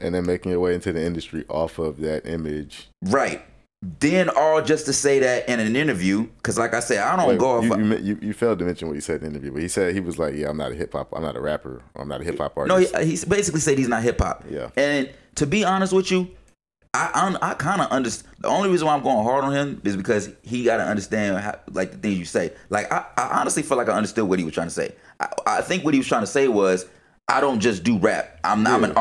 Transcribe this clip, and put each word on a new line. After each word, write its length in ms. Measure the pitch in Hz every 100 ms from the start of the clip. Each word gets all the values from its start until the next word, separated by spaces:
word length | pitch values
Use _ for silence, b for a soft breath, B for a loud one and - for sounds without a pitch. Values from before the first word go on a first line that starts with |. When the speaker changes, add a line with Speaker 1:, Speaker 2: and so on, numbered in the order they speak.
Speaker 1:
And 140 | 90
then 120 | 90 90
making 260 | 90 92
your 80 | 87
way 140 | 90
into 180 | 87 95
the 120 | 82
industry 400 | 82 85 - 82 -
off 300 | 78 82 -
of 200 | 80 71
that 260 | 78 78 -
image. 600 | 82 78 76 71 - - _
Speaker 2:
Right. 400 | 92 131 110 76 - - _ _ 185 151
Then 300 | 151 185 170
all 320 | 135 156 156
just 240 | - 151 143
to 60 |
say 280 | 135 139 139
that 280 | 131 123 -
in 100 | 120
an 160 | 107
interview, 540 | 123 156 98 92 101 117 -
'cause 160 | - 110
like 160 | 117
I 60 | 117
said, 180 | 117 107
I 180 | 113 185
don't 120 | 151
Speaker 1:
Wait, 100 | 117
Speaker 2:
go 180 | 131 120
off 60 |
Speaker 1:
you, 80 | 113
Speaker 2:
on 180 | 104 107
Speaker 1:
you, 60 | 110
you, 220 | 98 104
you 120 | 104
failed 240 | 101 117 98
to 80 | 87
mention 220 | 85 82
what 60 |
he 60 | 73
said 160 | - 78
in 40 |
the 60 | 78
interview, 220 | 71 69
but 100 | 69
he 60 | 87
said, 260 | - 90
he 60 | 95
was 180 | 87 78
like, 160 | 78
"Yeah, 160 | 71 73
I'm 80 | 76
not 140 | 69
a 20 |
hip 180 | 69 80
hop, 160 | 71 67 -
I'm 60 |
not 120 | 80
a 60 | 62
rapper, 420 | 73 76 65 64 65
or 80 | -
I'm 60 | 71
not 120 | 67
a 40 |
hip 120 | 85 -
hop 180 | 73 -
Speaker 2:
No, 180 | 69 185
he, 100 | 185
Speaker 1:
artist." 160 | - 165
Speaker 2:
he 80 |
s-, 100 | 151
basically 360 | 165 202 202 156
said 180 | 151 139
he's 100 | 123
not 140 | 113
hip 180 | 117 -
hop. 240 | 90 - -
Speaker 1:
Yeah. 180 | 73 62 -
Speaker 2:
And 320 | 143 143 131 b b -
to 100 | 143
be 180 | 202
honest 300 | 185 190 190
with 160 | 190 185
you, 180 | 185 180 - _ _ _ _ _
I, 180 | 127 165
I'm, 240 | 147 190 175
I 140 | 170
kinda 320 | - 143 202 143
underst-, 340 | 127 123 - B -
the 80 | -
only 200 | 151 196
reason 180 | 175 156
why 60 |
I'm 80 | 147
going 220 | 127 120
hard 200 | 113 135
on 100 | 139
him 260 | 139 143 -
is 140 | 101 98
because 320 | 98 104 92 -
he 200 | - 123
gotta 200 | 117 113
understand 540 | 87 104 95 107 104 95
how, 200 | 147 - -
like, 200 | - 190
the 40 | -
things 220 | 107 95
you 80 | 85
say. 260 | 113 85 B B
Like, 240 | 104 104
I, 140 | 175 - -
I 240 | 131 -
honestly 220 | 254 -
feel 160 | - 123
like 100 | 110
I 40 |
understood 340 | 101 104 - 101
what 100 | 92
he 60 |
was 80 | 82
trying 140 | 82 85
to 80 |
say. 200 | 82 67 - B -
I, 80 | - - -
I 140 | 104
think 220 | - 180 147
what 80 |
he 60 | 139
was 60 | -
trying 160 | 127
to 40 | 104
say 220 | 143 135
was, 360 | 104 95 92 - b b b -
"I 120 | 127
don't 200 | 143 120
just 220 | 117 95
do 140 | 85 107
rap. 440 | 104 85 - -
I'm 180 | 87 107
not, 120 | 107
I'm 60 | 123
Speaker 1:
Yeah, 60 | 104
Speaker 2:
an 20 |
Speaker 1:
he 40 |
was 20 | 95